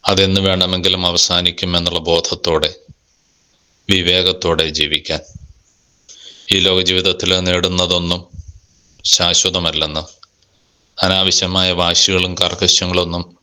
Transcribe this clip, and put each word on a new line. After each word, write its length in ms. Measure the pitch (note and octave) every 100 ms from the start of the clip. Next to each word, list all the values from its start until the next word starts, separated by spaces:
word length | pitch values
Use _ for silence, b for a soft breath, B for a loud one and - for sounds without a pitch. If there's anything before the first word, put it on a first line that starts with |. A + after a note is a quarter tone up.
അതെന്ന് 360 | - F#2+ F#2+ F#2+ F#2+
വേണമെങ്കിലും 560 | F#2 F#2 F#2 F#2 F#2 F2+
അവസാനിക്കും 600 | F2 - F2 F2+ F2 F#2 F2
എന്നുള്ള 220 | E2+ E2+ D#2+
ബോധത്തോടെ, 640 | E2+ - E2+ - D#2+ D#2 - - - _ _ _ _ _ _ _ _ -
വിവേകത്തോടെ 800 | F#2+ F2 F2+ F#2 F2+ F2 D#2+ D#2+ D2+
ജീവിക്കാൻ. 420 | D2+ D2+ - D#2 - - - - _ _ _ _ _ B B B B
ഈ 20 | F#2+ F#2
ലോക 120 | F#2 F2+
ജീവിതത്തിൽ 420 | F#2 F#2 F2 F#2 F#2 F2+
നേടുന്നതൊന്നും 720 | F2+ F2+ F2+ F2+ F2+ E2+ F2 F2 - - - _ _ _ _ -
ശാശ്വതമല്ലെന്ന്, 880 | - F2 E2+ F#2+ F2+ E2+ D#2 D#2 D#2 D#2 - - _ _ _ _ _ _ -
അനാവശ്യമായ 680 | F#2 F#2 F#2 F2+ F#2 F#2 F#2 F2
വാശികളും 520 | F2 F2 - F#2 F2+ F2
കർക്കശങ്ങളൊന്നും 840 | F2 F2+ F#2 - F2+ F2+ F2 F2 E2+ -